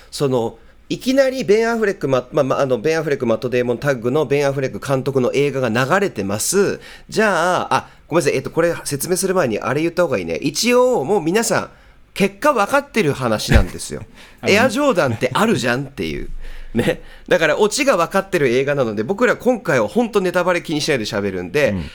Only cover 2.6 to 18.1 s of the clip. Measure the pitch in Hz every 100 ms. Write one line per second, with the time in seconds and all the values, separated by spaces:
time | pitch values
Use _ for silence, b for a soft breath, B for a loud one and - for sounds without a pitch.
2.6 | 139 123 117 160 156 139 123 110 127 123
3.6 | 123 117 143 131 113 127 139 143 143 135
4.6 | 131 98 - 135 127 131 123 131 143 135
5.6 | 127 110 131 185 196 - 98 101 - 185
6.6 | 180 95 B B B - 214 175 175 170
7.6 | 104 127 - B - 160 143 127 131 -
8.6 | 170 160 - 139 147 180 190 185 139 104
9.6 | 104 135 165 165 170 117 82 80 143 -
10.6 | 226 247 254 226 135 202 156 196 226 147
11.6 | 98 b b b - - 196 - 294 254
12.6 | 202 277 277 233 214 - 123 107 - -
13.6 | 90 - - 71 - - - - - 196
14.6 | 262 214 294 180 143 107 123 - 220 170
15.6 | 127 123 139 - 82 69 - - B B
16.6 | B 113 107 - B B B 170 156 -
17.6 | 208 - 269 208 165